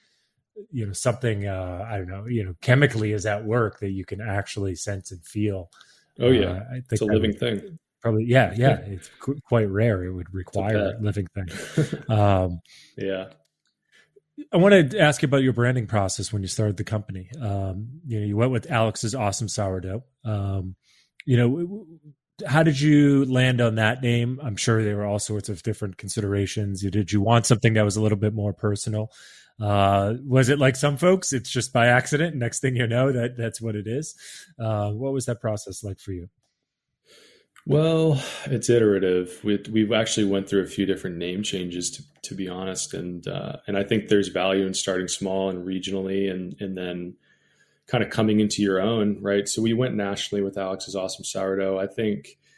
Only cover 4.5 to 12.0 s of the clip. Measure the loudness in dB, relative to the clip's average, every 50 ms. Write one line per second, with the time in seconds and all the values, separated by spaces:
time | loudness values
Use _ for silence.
4.5 | -6 -6 -4 -6 -6 -6 -6 -6 -6 -8 -8 -12 -16 -18 -18 -10 -6 -4 -2 -2
5.5 | -2 -4 -8 -14 _ -20 -20 _ _ _ _ _ _ 2 4 6 6 6 4 2
6.5 | -2 -6 -8 -8 -10 -10 -6 -2 -2 0 2 4 2 4 4 2 0 0 -2 -2
7.5 | -2 -4 -8 -12 -18 -20 _ _ _ _ -2 0 0 0 2 4 4 4 4 4
8.5 | 2 4 4 4 4 2 -2 -10 -12 -12 -14 -18 -20 -12 -8 -6 -6 -6 -4 0
9.5 | 2 2 2 2 0 2 2 2 2 0 -2 -6 -8 -10 -10 -10 -10 -10 -10 -6
10.5 | -6 -4 -2 0 0 0 0 -2 -4 -2 -4 -4 -2 -2 -6 -6 -6 -10 -10 -10
11.5 | -10 -12 -12 -6 -2 -2 -2 -2 -2 -10